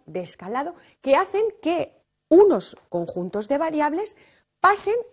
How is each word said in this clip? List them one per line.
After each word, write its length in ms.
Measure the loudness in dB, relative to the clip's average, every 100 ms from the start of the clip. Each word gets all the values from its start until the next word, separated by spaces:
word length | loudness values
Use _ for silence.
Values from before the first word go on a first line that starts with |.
| -14
de 140 | -12
escalado, 540 | -10 -12 -10 -8 -8 -12 _ _
que 140 | 0 2
hacen 260 | 2 -2 -4 -4
que 420 | -4 -2 -4 _ _ _ 4
unos 480 | 6 8 4 -4 -14 _
conjuntos 600 | -8 -8 -8 -8 -6 -4
de 100 | -2
variables 580 | -2 -2 -2 -2 -8 -12 _ _ _ _
pasen 360 | 2 2 0 -4 -6